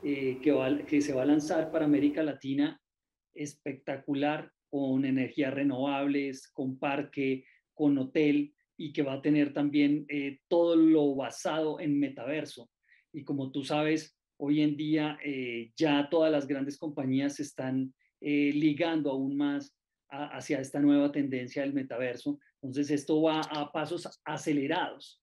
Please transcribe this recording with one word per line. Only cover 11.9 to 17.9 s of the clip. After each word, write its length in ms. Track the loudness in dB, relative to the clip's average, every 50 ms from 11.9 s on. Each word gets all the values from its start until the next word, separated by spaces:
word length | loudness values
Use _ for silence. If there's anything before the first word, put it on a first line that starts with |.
| 2 2
metaverso. 720 | 0 -2 -4 -8 -6 -4 -4 -4 -6 -8 -12 -18 -20 _ _ _ _ _ _ _ _ _
Y 120 | -16 -14 -6
como 280 | -4 -4 -4 -4 -4
tú 120 | -6 -6 -4
sabes, 540 | -2 0 0 2 2 0 0 -2 -8 _ _ _ _ _
hoy 240 | _ -2 0 2 4
en 160 | 4 2 2
día, 420 | 0 -2 0 0 2 0 -2 -4 -6 -6
eh, 500 | -6 -6 -4 -6 -6 -6 -8 -8 -10 _
ya 320 | 0 2 4 4 2 2 2
todas 220 | 2 4 4 4
las 160 | 4 2 0
grandes 300 | -2 -2 -2 -2 -6 -6
compañías 580 | -8 -10 -8 -6 -4 -2 0 0 0 0 0 -4
se 80 | -4 -10
están, 500 | -10 -8 -8 -6 -4 -2 -2 -4 -4